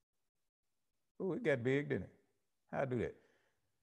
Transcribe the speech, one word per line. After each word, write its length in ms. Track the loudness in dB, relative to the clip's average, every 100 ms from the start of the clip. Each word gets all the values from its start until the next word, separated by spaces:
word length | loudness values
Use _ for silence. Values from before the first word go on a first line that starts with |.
| _ _ _ _ _ _ _ _ _ _ _ -6
Ooh, 120 | -2
it 100 | 0
got 200 | 2 2
big, 260 | 2 0 0
didn't 140 | -4
it? 100 | -4 -14 _ _ _ _ _
How 100 | -2
I 40 | 0
do 140 | 0
that? 160 | -2 -6 _ _ _ _ _ _